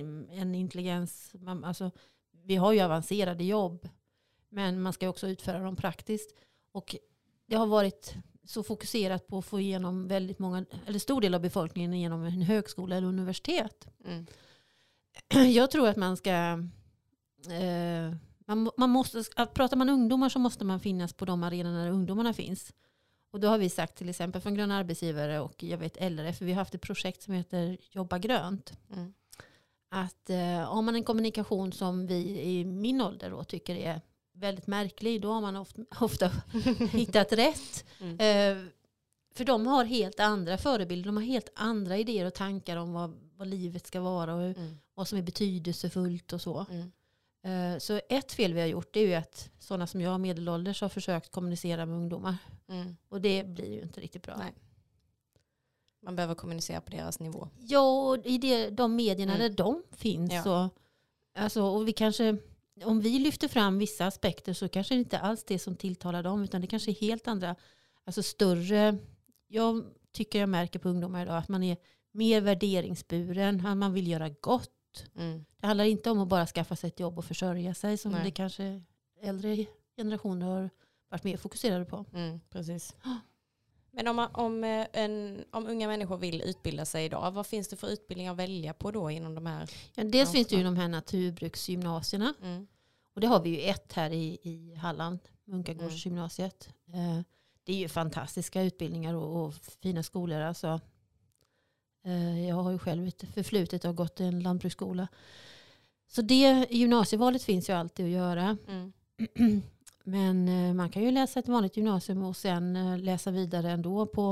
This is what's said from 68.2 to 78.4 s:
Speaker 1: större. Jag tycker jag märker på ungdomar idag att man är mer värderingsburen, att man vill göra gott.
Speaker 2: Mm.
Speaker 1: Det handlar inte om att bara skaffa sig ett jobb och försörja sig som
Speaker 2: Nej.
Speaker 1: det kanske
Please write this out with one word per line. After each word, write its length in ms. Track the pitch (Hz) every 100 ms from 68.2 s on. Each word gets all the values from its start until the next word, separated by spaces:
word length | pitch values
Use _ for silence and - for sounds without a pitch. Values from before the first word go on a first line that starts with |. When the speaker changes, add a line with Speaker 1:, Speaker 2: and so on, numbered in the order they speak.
Speaker 1:
större. 760 | - - 196 170 180 208 214 208 - - _ _ _
Jag 360 | 220 226 226 - - _
tycker 280 | - 214 208
jag 100 | 202
märker 300 | 180 175 180
på 100 | 185
ungdomar 320 | 180 175 180
idag 160 | 175 165
att 120 | 165
man 140 | 190
är 140 | 185 175 _ _ _
mer 300 | 208 226 214
värderingsburen, 1200 | 202 190 208 185 185 175 - 170 175 180 196 196 196
att 120 | 196
man 160 | 202
vill 140 | 185 175
göra 220 | 160 156
gott. 400 | 147 - 247 - _ _ - - -
Speaker 2:
Mm. 300 | 165 160 151 _
Speaker 1:
Det 100 | 202
handlar 180 | 208 214
inte 260 | 214 233
om 80 | 214
att 80 | 185
bara 180 | 185 165
skaffa 280 | 170 165 170
sig 120 | 170
ett 120 | -
jobb 180 | 175 170
och 80 | -
försörja 480 | 165 185 175 175
sig 240 | 175 208 208
som 140 | 208
Speaker 2:
Nej. 100 | 190
Speaker 1:
det 80 | 190
kanske 500 | -